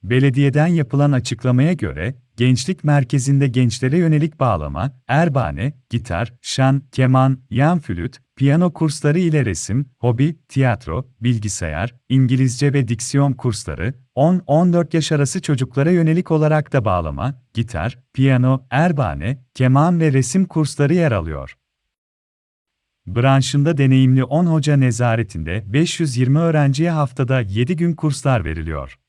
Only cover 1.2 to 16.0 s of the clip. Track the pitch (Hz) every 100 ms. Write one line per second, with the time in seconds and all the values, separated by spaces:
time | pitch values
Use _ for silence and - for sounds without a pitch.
1.2 | 120 120 131 123 151 180 92 69 95 139
2.2 | _ - 123 127 - 190 147 147 131 143
3.2 | 127 139 139 123 123 - 127 160 165 151
4.2 | 160 - 127 92 73 71 123 135 - 135
5.2 | 170 135 82 71 123 - _ 117 - 87
6.2 | 120 - - - 131 139 - - 127 131
7.2 | 131 131 _ 117 147 175 - 87 85 -
8.2 | _ _ 135 151 180 151 160 143 151 160
9.2 | 175 151 120 87 - 113 143 _ 123 117
10.2 | 147 165 _ 135 131 104 - 101 131 _
11.2 | 120 117 104 - 82 76 117 - _ 131
12.2 | 127 127 131 123 143 139 113 117 - 139
13.2 | 139 123 127 107 - 71 95 131 _ -
14.2 | 151 180 170 147 175 175 165 165 151 156
15.2 | 139 190 - 139 127 - 147 180